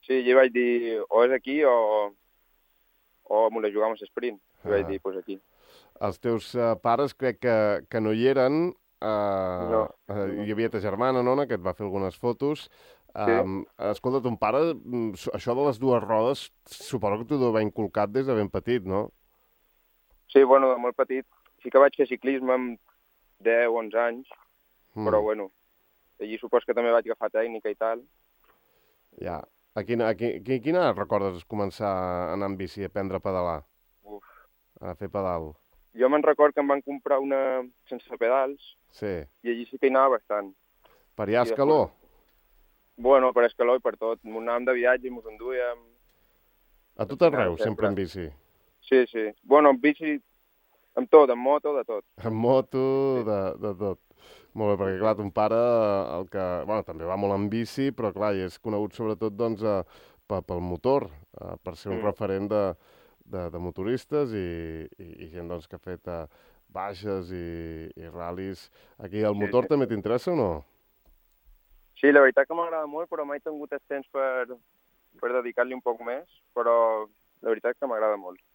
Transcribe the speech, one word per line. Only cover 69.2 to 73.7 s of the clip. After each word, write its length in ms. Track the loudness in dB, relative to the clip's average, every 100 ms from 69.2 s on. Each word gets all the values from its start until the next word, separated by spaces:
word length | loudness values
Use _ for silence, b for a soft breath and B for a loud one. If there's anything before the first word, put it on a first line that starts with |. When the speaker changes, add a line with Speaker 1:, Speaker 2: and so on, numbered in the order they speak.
Speaker 2:
el 140 | 0
Speaker 1:
Sí, 60 | 0
Speaker 2:
motor 240 | 2 0
Speaker 1:
sí. 40 | 2
Speaker 2:
també 180 | 0 0
t'interessa 460 | -2 -2 -2 0
o 40 | 0
no? 280 | 0 -2 -10 _ _ _ _ _ _ _ _ -20 _ _ _ _
Speaker 1:
Sí, 100 | 6
la 80 | 8
veritat 260 | 8 6 0
que 60 |
m'agrada 320 | -2 -4 -6 -8
molt, 240 | -10 -10
però 140 | -8 -8
mai 120 | -10
he 20 |
tingut 320 | -10 -12 -10